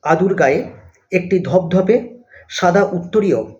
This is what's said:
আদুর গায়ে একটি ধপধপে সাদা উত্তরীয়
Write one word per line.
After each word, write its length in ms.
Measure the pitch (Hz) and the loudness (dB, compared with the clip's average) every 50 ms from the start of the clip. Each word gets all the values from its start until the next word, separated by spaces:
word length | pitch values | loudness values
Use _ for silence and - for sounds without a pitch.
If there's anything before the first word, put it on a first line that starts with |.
| _ | _
আদুর 300 | 151 160 170 185 190 170 | 0 0 2 2 0 0
গায়ে 260 | - 156 131 143 160 - - - - - - _ _ _ _ | 2 2 2 2 0 -2 -6 -12 -20 -20 -20 _ _ _ _
একটি 280 | - 185 180 180 190 185 | -4 -4 -2 0 -2 -2
ধপধপে 560 | - - - 185 175 165 180 190 185 185 220 269 254 - - - - _ _ - - _ | 0 2 0 0 0 2 0 0 2 2 0 0 0 -4 -16 -20 -20 _ _ -20 -20 _
সাদা 340 | - - - 180 175 202 202 | -8 0 0 2 2 2 0
উত্তরীয় 560 | - - 175 170 - - 220 196 196 143 113 104 95 - - | 0 -2 -6 -8 -2 -2 0 0 2 0 -2 -2 -8 -14 -20